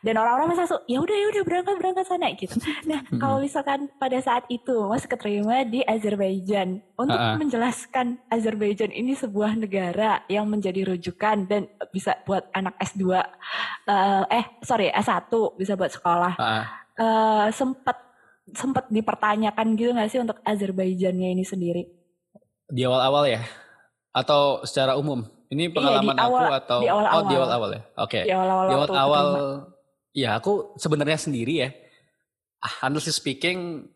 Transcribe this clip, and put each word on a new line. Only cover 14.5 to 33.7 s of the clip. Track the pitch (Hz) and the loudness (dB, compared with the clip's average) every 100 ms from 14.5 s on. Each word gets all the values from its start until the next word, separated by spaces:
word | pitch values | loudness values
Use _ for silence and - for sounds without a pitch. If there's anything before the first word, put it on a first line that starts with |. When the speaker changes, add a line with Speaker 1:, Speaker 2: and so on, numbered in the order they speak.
| - | -10
Speaker 1:
sorry, | - 233 180 | -2 2 2
S | - 208 | 2 2
satu, | 180 - 226 214 | 0 0 0 0
bisa | - 190 190 | -2 -4 0
buat | 180 | -2
sekolah. | - 175 175 175 | -2 0 2 2
Speaker 2:
Ha-ha. | 175 113 110 117 - - - | 0 0 0 -4 -12 -18 -2
Speaker 1:
Eh, | 226 220 220 214 208 | 2 4 4 4 2
sempet, | 220 262 262 - - - _ _ _ - | 0 -4 -2 -4 -6 -10 _ _ _ -18
sempet | - 262 262 262 | -6 -2 -2 0
dipertanyakan | 220 220 214 214 208 220 208 226 220 | -2 0 -2 0 2 0 0 0 2
gitu | 233 | 2
nggak | 240 214 | 0 0
sih | 254 | 0
untuk | 233 208 | -2 -4
Azerbaijannya | - 208 196 185 185 185 185 185 185 | -4 -2 -2 -2 -2 0 0 0 0
ini | 180 185 | 0 -2
sendiri? | 190 175 175 175 _ _ _ _ _ _ _ _ | -4 -2 -2 -6 _ _ _ _ _ _ _ _
Speaker 2:
Di | 123 | -2
awal-awal | 127 127 131 143 143 | 2 4 4 4 4
ya? | 113 117 - - - _ _ _ | 2 -4 -14 -20 -20 _ _ _
Atau | 131 131 147 143 135 135 | -4 2 4 4 0 -2
secara | - 135 135 | 0 2 2
umum? | 147 127 110 _ _ | 0 -4 -6 _ _
Ini | 139 | -4
Speaker 1:
Iya, | 170 | -2
di | 165 | 0
Speaker 2:
pengalaman | 269 - 208 254 | 2 4 2 2
aku | 240 | 2
Speaker 1:
awal, | 254 240 | 4 2
Speaker 2:
atau | 139 - 120 | 0 0 0
Speaker 1:
di | 120 | 2
awal-awal. | 208 208 | 2 4
Speaker 2:
oh, | 165 | 2
di | - 135 | 4 2
awal-awal | 127 120 104 | 2 0 -2
ya? | 101 - - | -6 -10 -6
Oke. | 107 110 | -4 -2
Speaker 1:
Di | 131 | 0
awal-awal | 185 185 185 190 | 0 2 2 2
Speaker 2:
Di | |
Speaker 1:
waktu | 185 147 | 2 2
Speaker 2:
awal-awal, | 143 139 147 143 | 2 4 4 4
Speaker 1:
keterima. | 143 139 139 143 _ _ _ _ | 0 -2 -6 -12 _ _ _ _
Speaker 2:
ya | 147 120 | -4 0
aku | 110 - 202 - | 0 0 0 -2
sebenarnya | - 165 151 147 160 | -6 -2 0 2 0
sendiri | - 131 117 | -2 -2 -2
ya. | 160 127 - - _ _ _ _ _ _ _ | 0 -2 -6 -20 _ _ _ _ _ _ _
Ah, | - - | -12 -6
honestly | 127 151 165 | -2 -2 -2
speaking | 151 143 135 175 180 175 | -4 -4 -2 -2 -2 -6